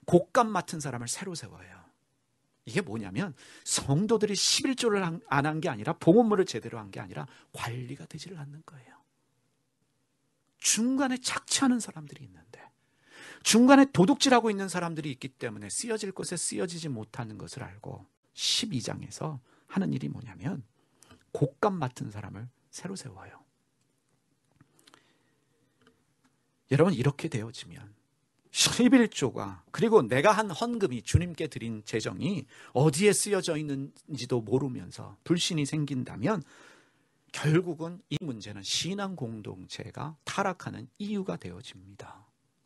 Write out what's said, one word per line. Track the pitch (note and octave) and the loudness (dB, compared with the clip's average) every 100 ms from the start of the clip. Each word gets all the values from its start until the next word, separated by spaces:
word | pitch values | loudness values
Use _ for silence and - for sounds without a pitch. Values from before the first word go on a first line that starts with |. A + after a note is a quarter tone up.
| - | 4
곡간 | F3 - - A3 | 4 4 2 2
맡은 | G3 - E3 | 0 -4 -8
사람을 | C#3+ A#2+ A#2+ | -8 -8 -8
새로 | - F#3+ E3 | -8 -8 -10
세워요. | - - - - - _ _ _ _ _ _ _ - | -12 -18 -20 -20 -20 _ _ _ _ _ _ _ -6
이게 | A#2+ | -4
뭐냐면 | D#3+ A2 F#2+ G#2 F#3+ C3+ - - | -4 -8 -8 -6 -6 -8 -20 -16
성도들이 | - - - C#3+ G#3 A3+ G#3+ F#3+ | -6 -4 0 2 4 2 2 0
십일조를 | - - C#4 B3+ A#3+ G3+ | 2 2 0 0 2 2
안, | F3+ E3 - | 0 -4 0
안 | C#3 D3 | 0 2
한 | D#3 | 0
게 | E3 | -4
아니라 | A2 G#2+ | -4 -4
봉헌물을 | - - G#3 A3+ G3+ F3+ | 2 8 8 8 4 2
제대로 | A#2 A2+ A2+ | -2 -8 -10
한 | G2+ | -12
게 | G#2+ | -12
아니라 | G2 C#3+ C#3+ - _ | -10 -10 -12 -14 _
관리가 | - A#2+ A#2+ B2 C#3 E3 | -10 -8 -8 -10 -12 -14
되지를 | D#3 E3 F3+ | -14 -14 -14
않는 | C#3+ D3 - | -14 -16 -20
거예요. | D3 - - _ _ _ _ _ _ _ _ _ _ _ _ _ _ _ _ | -20 -20 -20 _ _ _ _ _ _ _ _ _ _ _ _ _ _ _ _
중간에 | - - A#3+ C4+ C4+ B3+ | -2 2 2 2 0 -2
착취하는 | - - - - C4+ B3 | -4 -6 -4 0 2 2
사람들이 | - D#3+ D3 - B2 | -2 -14 -16 -16 -20
있는데 | - - - - _ _ _ _ - - - | -20 -20 -20 -20 _ _ _ _ -20 -20 -6
중간에 | - A3 B3+ C#4 C4+ | 2 6 10 10 8
도둑질하고 | - F#3 C4 C#4 A#3+ A3 | 6 4 6 6 4 4
있는 | G3 G3 | -2 -4
사람들이 | F3+ E3+ D#3+ D3+ | -4 -4 -6 -8
있기 | B2 C3+ | -8 -12
때문에 | - A#2+ G#2+ G#2 | -10 -10 -10 -10
쓰여질 | - A#3 A3 G3+ | -8 -4 -6 -6
곳에 | F#3+ F3+ F3 | -8 -8 -6
쓰여지지 | - G#3 F#3+ E3+ D#3+ | -6 -4 -4 -6 -8
못하는 | A#2 G#2+ - A2 - | -8 -10 -10 -10 -10
것을 | E2+ - | -14 -12
알고 | G#2+ G2 - F#2 - _ _ | -14 -14 -14 -14 -16 _ _
십이 | - - - A3+ C#3 | -6 -2 0 -2 -4
장에서 | G2+ - - - D#3 C#3+ _ _ - | -6 -8 -10 -10 -8 -10 _ _ -6
하는 | - E3+ | -4 -2
일이 | C3+ C#3+ | -2 -6
뭐냐면 | - B2+ F2+ B2+ E3 - _ _ _ - - _ | -10 -14 -10 -8 -8 -12 _ _ _ -20 -20 _
곡간 | - C#3+ - G#3+ F#3 | -2 -2 0 -2 0
맡은 | B2+ - - | -6 -6 -10
사람을 | G2+ G2 G2 B2 _ _ | -10 -12 -12 -14 _ _
새로 | - F3+ F#3+ | -14 -12 -12
세워요. | - F2 - - _ _ _ _ _ _ _ _ _ _ _ _ _ _ - - _ _ _ _ _ _ _ _ _ _ _ _ _ _ _ _ - | -14 -18 -20 -20 _ _ _ _ _ _ _ _ _ _ _ _ _ _ -20 -20 _ _ _ _ _ _ _ _ _ _ _ _ _ _ _ _ 0
여러분, | C#3 F3 | 4 4
이렇게 | C3+ C#3 - E3 | 4 0 0 -6
되어지면 | A#2 A2+ - - E2+ G2+ - _ _ _ _ _ | -6 -8 -12 -16 -18 -20 -20 _ _ _ _ _
십일조가 | - - - B3 C4 A3 - C3 A2+ G2+ F#2+ _ | 0 2 6 8 8 6 2 -4 -4 -10 -12 _
그리고 | - A3+ A3 | 6 10 8
내가 | A#2 B2+ F#3 | 6 4 6
한 | G3+ G#3+ | 6 2
헌금이 | D#3+ A#3 A#3 F#3+ B2 | -2 -4 0 -2 -2
주님께 | - - F3 E3 D#3 | 2 2 2 -6 -8
드린 | - A2+ A2 - | -6 -8 -8 -4
재정이 | A#2 A#2 G#2 E3+ G3+ - - - | -4 -4 -4 -4 -4 -8 -18 -4
어디에 | B2 D#3 C#3+ G#3 | 4 4 6 4
쓰여져 | F#3+ G#3 G3 F3+ D3+ | 4 2 0 0 -2
있는지도 | D3+ C3+ D3 - - C#3+ B2 B2 | -2 -6 -8 -12 -12 -8 -2 -2
모르면서 | G#2+ B2+ C#3 B2 F2+ - G#2 G2+ | 2 0 0 -6 -12 -14 -16 -10
불신이 | - E3+ - E3 C#3+ | -2 0 0 -2 -2
생긴다면 | D#3 C#3+ C3 A#2+ - C#3+ G#3+ - - - - _ _ _ _ _ | -2 -4 -4 -6 -4 -2 -2 -6 -18 -20 -20 _ _ _ _ _
결국은 | - D3 D#3+ F3+ D#3 E3 F3 - | -4 2 2 2 -6 -8 -10 -8
이 | D3 | -8
문제는 | E3 A2 G#2 G2+ | -6 -10 -10 -12
신앙 | G2 - D#3+ G3+ G3 E3+ | -6 -4 -4 -6 -6 -6
공동체가 | A#2+ A2+ G#2 F#2 - - - - C#3+ D#3+ | -8 -8 -12 -14 -14 -14 -12 -10 -12 -12
타락하는 | - - G3 F3+ - G2+ B2 - | -8 -4 -4 -4 -10 -12 -14 -10
이유가 | G3+ G#3 F#3+ E3+ | -6 -4 -4 -8
되어집니다. | F#2 F2+ - F#2+ F#2+ G2+ - - _ _ _ _ | -8 -14 -16 -20 -20 -20 -20 -20 _ _ _ _